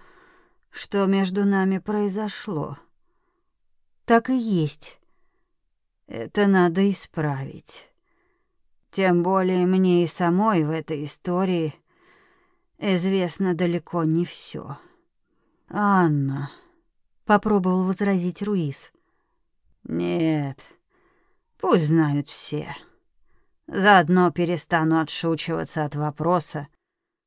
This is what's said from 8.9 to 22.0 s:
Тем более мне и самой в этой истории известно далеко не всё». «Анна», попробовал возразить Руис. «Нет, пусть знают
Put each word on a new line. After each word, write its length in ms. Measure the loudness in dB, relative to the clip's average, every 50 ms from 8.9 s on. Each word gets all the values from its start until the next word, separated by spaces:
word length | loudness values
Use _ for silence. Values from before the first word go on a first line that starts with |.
| -4
Тем 320 | 0 2 2 4 2 2
более 420 | 2 2 2 2 2 2 2 2
мне 380 | 2 2 4 4 4 4 4 2
и 20 |
самой 580 | 0 0 0 0 2 2 2 2 2 2 2 0
в 60 | 0
этой 340 | -2 -6 -6 -6 -8 -8 -6
истории 720 | -8 -10 -8 -6 -4 -2 0 0 0 0 -2 -2 -4 -6 -10 _ _ _ _ _ _ _ _ _ _ _ _ _ _ _ _ _ _ _ _
известно 760 | -2 0 0 0 0 0 0 0 0 -2 -2 -2 0 0 0
далеко 500 | 0 0 0 0 -2 -4 -4 -4 -2 0
не 200 | 2 2 0 0
всё». 540 | -2 -6 -10 -12 -12 -12 -12 -12 -12 -14 -16 -18 _ _ _ _ _ _ _ _ _ _ _ _ _ _ _ _ -10
«Анна», 840 | -4 0 2 4 4 4 4 4 2 2 0 -2 -4 -6 -8 -10 -14 -18 _ _ _ _ _ _ _ _ _ _ _ _ _
попробовал 580 | 2 2 2 2 2 0 2 2 2 0 0 0
возразить 580 | 0 -2 -2 0 0 0 0 -2 -4 -6 -6 -4
Руис. 500 | -4 -2 -2 -2 -4 -6 -8 -14 -20 _ _ _ _ _ _ _ _ _ _ _ _ _ _ _ _ _ _ -12
«Нет, 800 | -8 -4 -4 -2 -2 -2 0 0 0 0 0 -2 -4 -6 -10 -16 -20 -20 _ _ _ _ _ _ _ _ _ _ _ _ _ _ _ _ _
пусть 300 | 0 2 2 2 4 4
знают 400 | 4 2